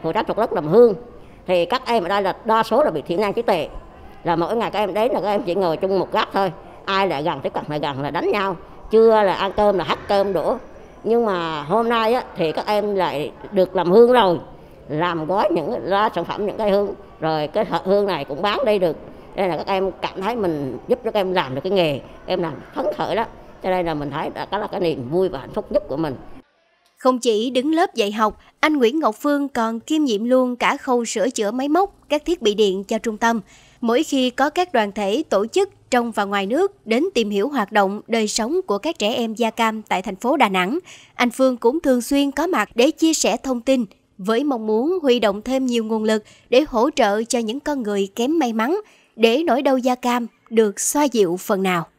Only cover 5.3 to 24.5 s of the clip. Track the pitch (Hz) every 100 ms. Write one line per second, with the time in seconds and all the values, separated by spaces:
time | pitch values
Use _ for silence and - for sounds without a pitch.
5.3 | 208 226 175 185 156 190 190 160 202 -
6.3 | 190 190 165 - - - 196 196 143 156
7.3 | 143 - - - 151 151 135 143 147 339
8.3 | 220 196 190 - - - 220 226 220 202
9.3 | 165 190 190 208 190 151 202 - 202 196
10.3 | 175 147 233 - - - - - 233 226
11.3 | 180 165 156 139 208 233 233 220 247 -
12.3 | - 165 156 - 214 208 202 185 135 135
13.3 | - - 196 180 185 175 190 240 247 196
14.3 | 165 - - - - - 147 175 170 156
15.3 | 190 302 339 151 - 139 196 220 - 170
16.3 | 165 202 - 208 196 202 196 - - 160
17.3 | 160 151 202 220 170 190 202 202 170 139
18.3 | 139 202 208 539 208 180 143 - - -
19.3 | - 190 151 - 190 190 175 160 - 190
20.3 | 240 190 151 139 113 - 170 226 214 185
21.3 | 185 139 131 185 196 165 135 - - -
22.3 | 185 170 139 - 294 - - - 196 -
23.3 | - - - 190 185 170 151 147 143 165
24.3 | - 135